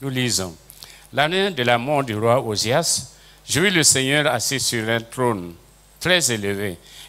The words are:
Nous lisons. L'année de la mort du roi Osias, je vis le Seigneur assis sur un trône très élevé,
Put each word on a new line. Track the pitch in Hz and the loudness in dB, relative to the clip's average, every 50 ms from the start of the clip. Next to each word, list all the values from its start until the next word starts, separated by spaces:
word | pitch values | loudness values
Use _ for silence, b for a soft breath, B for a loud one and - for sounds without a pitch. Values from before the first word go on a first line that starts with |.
Nous | 135 139 | -8 -6
lisons. | 131 127 127 120 101 92 92 90 80 80 - - B B B B B B B B B | -2 -2 0 0 0 -2 -4 -6 -8 -14 -20 -20 B B B B B B B B B
L'année | 127 143 156 180 190 196 202 | 0 0 2 2 0 0 0
de | 175 131 120 | -2 0 2
la | 120 120 | 2 2
mort | 117 120 139 151 143 135 | 2 2 0 0 0 0
du | 123 107 | -2 -2
roi | 104 110 117 120 135 | 0 2 4 2 2
Osias, | 113 113 107 98 104 107 127 160 170 - - - - - B B B B B B B - | 2 -2 -2 -2 0 0 0 0 0 0 -2 -4 -6 -10 B B B B B B B -4
je | 113 135 | 0 2
vis | 180 208 | 2 2
le | 185 170 143 | 4 4 4
Seigneur | - - 135 131 131 143 151 147 | 4 4 2 2 2 2 2 2
assis | 147 123 113 - - 139 127 | 2 0 0 -2 -2 -4 -2
sur | - - - 117 110 110 | -2 -2 -2 -2 0 0
un | 117 113 | 0 0
trône | 113 - - 131 127 123 110 98 87 87 85 - - - - - - _ _ - | -2 -4 -2 0 0 0 0 -2 -4 -10 -14 -18 -20 -20 -20 -20 -20 _ _ -4
très | - 165 180 175 151 131 120 | 0 2 2 2 2 2 0
élevé, | 107 101 101 101 98 104 101 87 - B B B B B | 0 -2 -2 -2 -2 -4 -6 -8 -10 B B B B B